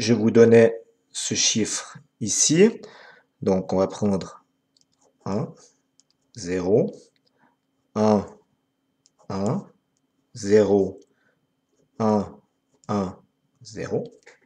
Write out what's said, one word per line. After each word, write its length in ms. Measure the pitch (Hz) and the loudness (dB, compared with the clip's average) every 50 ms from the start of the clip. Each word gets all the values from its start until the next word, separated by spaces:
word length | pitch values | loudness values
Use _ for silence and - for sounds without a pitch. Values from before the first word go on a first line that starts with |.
je 120 | 110 110 | -2 0
vous 200 | 120 104 107 113 | 0 2 2 4
donnais 500 | 104 113 117 113 117 113 113 110 - - - _ _ _ _ _ | 6 6 6 8 8 6 6 6 2 -2 -14 _ _ _ _ _
ce 220 | - - - - 113 | -14 -10 -8 -6 -4
chiffre 640 | - - - - 113 104 - - - - - - - - _ _ - | -2 -2 -2 0 -2 -4 -4 -6 -10 -12 -14 -18 -20 -20 _ _ -10
ici, 600 | 117 101 - - - - 147 170 202 233 - - - - - - - - - _ _ _ _ - | -8 -6 -2 -2 0 2 4 4 4 4 2 -2 -14 -20 -20 -20 -20 -20 -20 _ _ _ _ -6
donc 300 | - 104 95 95 90 - | -2 0 0 0 -2 -2
on 40 | 110 | -2
va 100 | - 95 | 0 0
prendre 580 | 92 - - 107 101 98 90 85 - - - _ _ _ _ _ _ _ _ _ _ _ _ _ _ _ _ - | -2 -2 -4 -2 -2 -2 -4 -6 -10 -18 -20 _ _ _ _ _ _ _ _ _ _ _ _ _ _ _ _ -10
un, 300 | 98 95 110 - - - _ _ _ _ _ _ _ _ _ _ _ _ _ _ _ - | -8 -6 -6 -6 -8 -12 _ _ _ _ _ _ _ _ _ _ _ _ _ _ _ -20
zéro, 580 | - 98 87 92 92 87 92 104 131 175 208 - - - _ _ _ _ _ _ _ _ _ _ _ _ _ _ _ _ _ - | -14 -10 -8 -6 -4 -2 0 2 2 0 0 -6 -14 -20 _ _ _ _ _ _ _ _ _ _ _ _ _ _ _ _ _ -4
un, 320 | 107 107 107 107 101 85 - - - _ _ _ _ _ _ _ _ _ _ _ _ _ _ _ _ _ - | 0 2 2 2 0 -2 -6 -14 -20 _ _ _ _ _ _ _ _ _ _ _ _ _ _ _ _ _ -10
un, 380 | 90 95 98 110 156 202 - - _ _ _ _ _ _ _ _ _ _ _ _ - | -8 -6 -4 -4 -4 -6 -8 -12 _ _ _ _ _ _ _ _ _ _ _ _ -18
zéro, 640 | 113 104 101 104 107 104 95 101 101 95 90 - - - _ _ _ _ _ _ _ _ _ _ _ _ _ _ _ _ _ _ - | -10 -2 2 4 4 4 4 2 0 0 -2 -6 -12 -20 _ _ _ _ _ _ _ _ _ _ _ _ _ _ _ _ _ _ -4
un, 380 | 113 107 107 104 92 87 - - _ _ _ _ _ _ _ _ _ - | -2 0 0 0 -2 -6 -12 -20 _ _ _ _ _ _ _ _ _ -6
un, 280 | 104 101 95 87 - - _ _ _ _ _ _ _ _ | -4 -4 -4 -6 -8 -14 _ _ _ _ _ _ _ _
zéro. 420 | - - 110 - - - - 123 120 - - _ _ - - _ _ | -20 -18 -14 -12 -10 -6 -6 -8 -8 -10 -16 _ _ -20 -20 _ _